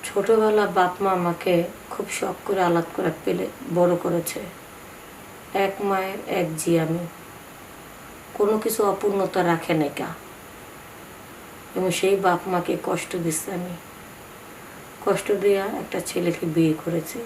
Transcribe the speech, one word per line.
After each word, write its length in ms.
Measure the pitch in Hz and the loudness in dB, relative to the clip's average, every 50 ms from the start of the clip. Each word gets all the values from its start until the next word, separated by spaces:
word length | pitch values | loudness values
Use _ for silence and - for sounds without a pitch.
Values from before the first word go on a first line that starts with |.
| - | -10
ছোটবেলা 600 | - - 202 190 208 226 220 214 214 214 214 202 | -2 0 0 4 6 6 8 8 6 6 6 4
বাপ 280 | 185 180 185 180 180 180 - | 4 4 4 4 4 4 2
মা 80 | 196 190 | 2 2
আমাকে 540 | 190 180 175 175 170 - - 190 180 170 170 - - - - - | 2 4 2 0 0 0 2 4 4 4 4 2 -4 -12 -14 -12
খুব 160 | - - - - | -8 -8 -6 -6
শখ 260 | - - - 190 175 - - | -4 -2 -2 -2 -4 -6 -2
করে 160 | - 202 190 | -2 2 4
আলাদ 220 | 180 175 170 170 170 - - | 4 4 4 4 2 0 -4
করে 140 | - - 170 160 - - | 0 0 0 -2 0 -2
পেলে 220 | 190 180 175 - - - - - - 170 | -2 0 0 -2 -4 -6 -10 -6 0 4
বড় 220 | 175 175 175 175 | 6 6 6 6
করেছে। 440 | 175 - 180 170 175 165 - - - 208 175 - - - - - - - - - - - - - - - - - - - - - | 4 2 0 0 0 0 -2 -6 -6 -8 -10 -12 -16 -18 -18 -18 -18 -18 -18 -18 -18 -18 -18 -18 -18 -18 -16 -18 -18 -18 -4 0
এক 200 | 196 196 190 196 - | 2 2 2 0 -2
মায়ের 380 | 208 196 196 190 190 190 196 202 - | 0 0 0 0 0 -2 -4 -8 -6
এক 200 | - - 180 175 160 160 | -2 0 0 0 0 -2
জি 160 | 156 - 175 170 165 | -2 2 4 4 4
আমি, 240 | 160 156 165 175 170 165 - - - - - - - - - - - - - - - - - - - - - - - - - | 4 2 0 -2 -2 -6 -10 -14 -18 -18 -18 -18 -18 -18 -18 -18 -18 -18 -18 -18 -18 -18 -18 -18 -16 -16 -16 -16 -16 -14 0
কোনো 200 | - 208 202 214 214 | 2 4 4 4 2
কিছু 220 | - 226 220 - 226 | 2 0 2 4 4
অপূর্ণতা 560 | 202 190 196 - 208 196 196 190 185 - 190 175 | 4 4 2 2 2 2 2 0 2 2 2 4
রাখে 300 | 170 170 160 - - 170 | 4 4 2 2 2 2
নাই 180 | 160 151 143 - | 4 4 2 0
কা। 120 | - 135 165 165 - - - - - - - - - - - - - - - - - - - - - - - - - - - - - - - - | -4 -6 -6 -6 -10 -14 -16 -18 -18 -18 -18 -18 -18 -18 -18 -18 -18 -18 -18 -18 -18 -18 -18 -18 -18 -18 -18 -18 -18 -18 -18 -18 -18 -18 -6 -2
এবং 160 | - 185 185 | 0 0 2
সেই 260 | 175 - - 190 196 | 2 4 4 4 4
বাপ 240 | 190 196 185 170 156 - | 6 6 4 4 4 2
মাকে 280 | 190 180 175 175 - - 175 | 0 0 0 2 0 -2 -2
কষ্ট 280 | - 196 185 170 - - - | 0 -2 -2 -2 -2 -4 -4
দিচ্ছি 320 | 180 165 165 156 - - - | -2 0 0 0 0 -4 -4
আমি, 240 | 190 175 175 180 175 - - - - - - - - - - - - - - - - - - - - - - - - - - | -4 -4 -4 -6 -8 -10 -12 -16 -16 -16 -16 -16 -16 -18 -18 -18 -18 -18 -18 -18 -18 -16 -16 -16 -16 -16 -16 -16 -16 -4 0
কষ্ট 240 | - 190 190 - - | 2 2 2 2 0
দিয়া 320 | 208 190 190 202 202 196 196 202 - - | 0 4 4 4 4 4 2 -2 -4 -4
একটা 160 | - - - 190 | -6 -4 -4 -4
ছেলেকে 440 | 170 - - 180 175 175 165 - - | -4 -2 -2 0 0 0 0 0 -2
বিয়ে 280 | 165 156 165 165 156 151 - - | 0 4 4 4 4 4 2 -2
করেছি। 340 | 170 170 165 156 - - 240 233 | -2 -2 -2 -2 -4 -8 -8 -10